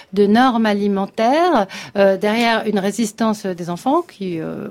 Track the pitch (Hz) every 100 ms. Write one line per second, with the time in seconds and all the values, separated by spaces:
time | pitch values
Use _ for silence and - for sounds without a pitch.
0 | - 190 202 220 262 226 220 202 208 196
1 | 196 - 226 302 359 262 196 - - 202
2 | 196 190 208 226 233 220 214 202 196 202
3 | 214 - 226 214 190 180 170 175 254 330
4 | 349 - 190 160 160 160 -